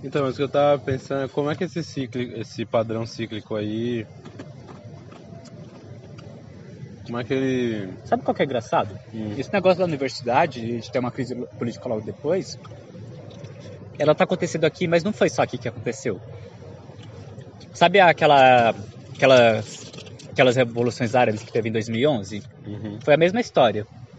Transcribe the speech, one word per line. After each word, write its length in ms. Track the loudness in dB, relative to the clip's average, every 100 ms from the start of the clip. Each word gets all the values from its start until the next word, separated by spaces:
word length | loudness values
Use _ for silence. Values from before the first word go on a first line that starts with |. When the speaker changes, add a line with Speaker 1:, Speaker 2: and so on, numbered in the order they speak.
Speaker 1:
Então, 200 | -4 -2
mas 100 | -2
o 20 | -2
que 60 |
eu 60 | -2
tava 300 | 2 4 2
pensando 440 | 0 -4 -4 -6
é 40 | -4
como 220 | -2 -2
é 40 |
que 100 | -2
esse 180 | -4 -6
cicli-, 580 | -8 -8 -6 -6 -6 -8
esse 240 | -10 -8
padrão 420 | -2 -2 0 -4 -6
cíclico 480 | -8 -8 -8 -8
aí, 500 | -6 -4 -4 -4 -6 -8 -16 -20 -18 -18 -18 -20 -18 -18 -18 -20 -20 -20 -20 -18 -18 -18 -20 -20 -18 -18 -18 -18 -20 -20 -20 -18 -16 -16 -16
como 140 | -10 -8
é 60 |
que 80 | -4
ele 560 | -2 0 0 -2 -4 -8 -12
Speaker 2:
Sabe 180 | -4 -4
qual 120 | -2
que 80 | -2
é 20 |
engraçado? 540 | -2 -2 -2 -2 -2 -8 -14
Speaker 1:
Hum. 200 | -10 -8 -6
Speaker 2:
Esse 140 | -2
negócio 260 | 2 4 4
da 60 |
universidade, 960 | 0 0 -4 -4 0 2 2 0 -6 -6
de 100 | -4
ter 80 | -4
uma 140 | -2
crise 220 | -4 -6 -6 -10 -6
política 300 | -8 -6 -4
logo 120 | -4
depois, 580 | -6 -8 -2 -2 -2 -12 -16 -18 -18 -18 -16 -16 -18 -18 -18 -16 -16 -16 -18 0
ela 180 | 2
tá 100 | 4
acontecendo 400 | 2 0 -2 0
aqui, 240 | 0 0 0
mas 160 | 0
não 80 | 0
foi 160 | 0 0
só 140 | 2
aqui 140 | -2 -2
que 120 | -8
aconteceu. 520 | -8 -8 -6 -6 -6 -10 -18 -18 -18 -20 -20 -20 -20 -18 -18 -18 -18 -18 -20 -20
Sabe 280 | 4 6 8
aquela, 720 | 8 8 6 10 10 8 6 2 -8 -16 -18
aquelas, 760 | 2 6 8 8 4 -4 -14 -16 -18 -18 -18 -10
aquelas 260 | 2 4 4
revoluções 580 | 0 0 -2 0 0
árabes 280 | 2 2 0
que 100 | -4
teve 160 | -4 -2
em 40 |
dois 160 | -2 -2
mil 120 | 0
e 60 | 2
onze? 360 | 0 -4 -12 -12 -18 -16
Speaker 1:
Uhum. 320 | -12 -10 -6
Speaker 2:
Foi 140 | 2
a 20 | 4
mesma 240 | 4 2
história. 460 | 0 4 4 2 -8 -16 -20